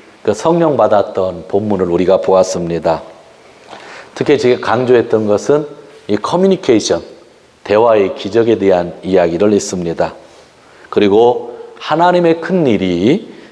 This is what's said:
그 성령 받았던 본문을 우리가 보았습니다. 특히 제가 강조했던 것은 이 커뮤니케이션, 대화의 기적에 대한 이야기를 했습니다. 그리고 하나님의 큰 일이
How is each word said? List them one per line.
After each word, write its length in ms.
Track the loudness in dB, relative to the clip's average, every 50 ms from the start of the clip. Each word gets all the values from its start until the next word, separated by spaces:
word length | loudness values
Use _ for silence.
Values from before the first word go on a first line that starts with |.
| -20 -20 -20 _ _
그 100 | -4 -4
성령 420 | -2 0 0 0 2 2 0 2
받았던 720 | 2 2 2 2 2 0 -2 -2 -4 -4 -4 -4 -8 -10 -4
본문을 360 | -4 -2 -2 -2 -2 -2 -2
우리가 360 | 0 0 0 2 2 2 2
보았습니다. 800 | 2 2 2 2 2 2 -2 -6 -6 -4 -6 -4 -2 -2 -4 -4 -6 -14 -20 -20 -20 -20 -20 -20 -20 -20 -20 -20 -20 -20 -20 -20 -20 -20 -20 -20 -20 -20 -8
특히 240 | -4 0 0 2 2
제가 260 | 2 0 0 0 0
강조했던 640 | -2 -2 0 2 2 2 2 4 2 -2 -2 0
것은 400 | 0 0 0 0 0 0 0 -2 -6 -14 -20 -20 -20 -20 -20 -6
이 100 | -4 -4
커뮤니케이션, 840 | -4 -2 -4 -2 0 2 2 0 0 0 0 0 2 2 -2 -4 -4 -4 -12 -20 -20 -20 -20 -20 _ _ _ _ _ _
대화의 520 | 0 0 2 4 4 4 2 2 0 -4
기적에 420 | -8 -10 -2 0 0 2 2 2
대한 380 | 2 2 2 2 2 0 -4 -8 -10 -6
이야기를 500 | 0 2 2 2 2 0 0 0 2 2
했습니다. 640 | 0 0 -2 -6 -6 -6 -6 -4 -4 -4 -6 -6 -14 -20 -20 -20 -20 -20 _ _ _ _ _ -20 -20 -20 -4
그리고 680 | 0 0 2 4 4 4 4 4 2 0 -6 -12 -16 -16 -18 -20 -20
하나님의 640 | -16 -6 -4 0 2 2 2 2 2 2 2 0 0
큰 240 | -2 -4 -2 0 2
일이 680 | 2 0 0 0 -2 -2 0 2 0 0 0 -4 -10 -20 -20 -20 -20